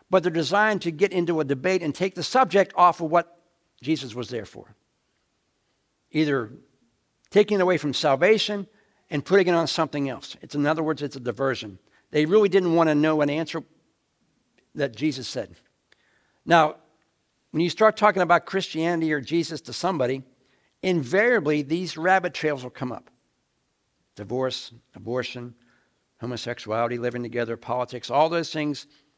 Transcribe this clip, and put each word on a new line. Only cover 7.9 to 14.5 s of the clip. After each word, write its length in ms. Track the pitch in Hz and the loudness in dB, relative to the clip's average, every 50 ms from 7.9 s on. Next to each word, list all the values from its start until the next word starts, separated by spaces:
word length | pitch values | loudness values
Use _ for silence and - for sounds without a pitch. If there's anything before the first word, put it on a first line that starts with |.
| 127 | -4
salvation 720 | - - 151 135 131 165 202 220 214 - - 208 202 196 - _ _ _ _ _ _ _ _ | 0 2 2 2 4 4 4 4 4 2 -2 -4 -6 -8 -10 _ _ _ _ _ _ _ _
and 140 | 165 143 139 | -6 -6 -2
putting 220 | - 180 196 180 | 2 4 4 4
it 80 | 175 175 | 4 2
on 140 | 165 165 - | 2 0 0
something 400 | - - 160 139 - 147 139 139 | 0 -2 -2 -2 -2 -4 -4 -4
else. 280 | 123 104 - - - - | -6 -8 -12 -18 -18 -18
It's, 140 | - - - | -18 -8 -4
in 100 | 147 143 | 0 0
other 160 | 147 156 160 | 0 0 0
words, 200 | 160 160 156 143 | 0 -2 -2 -4
it's 140 | 143 131 - | -6 -8 -8
a 40 | 139 | -8
diversion. 580 | 120 123 110 117 135 135 123 - 120 104 95 - _ _ _ _ _ _ | -8 -6 -4 -2 -2 -2 -2 -4 -8 -12 -14 -18 _ _ _ _ _ _
They 160 | - 151 151 | 0 0 2
really 220 | 156 190 214 208 196 | 4 4 4 4 6
didn't 260 | 165 196 185 175 165 | 4 4 4 4 4
want 140 | 170 165 156 | 4 4 4
to 80 | 151 | 4
know 240 | 147 151 156 156 156 | 2 2 2 2 2
an 100 | 147 143 | 0 0
answer 320 | 143 156 165 - - 165 - _ _ _ _ _ _ _ _ _ _ _ _ _ _ _ _ _ | 0 -4 -6 -6 -8 -12 -12 _ _ _ _ _ _ _ _ _ _ _ _ _ _ _ _ _